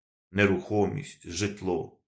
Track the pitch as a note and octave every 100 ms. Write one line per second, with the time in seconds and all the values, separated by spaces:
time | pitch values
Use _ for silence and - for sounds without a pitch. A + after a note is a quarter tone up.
0 | _ _ _ G2 G2+ F2+ - G#2 F2+ -
1 | - - F2 F2 G2+ - F#2 E2 - _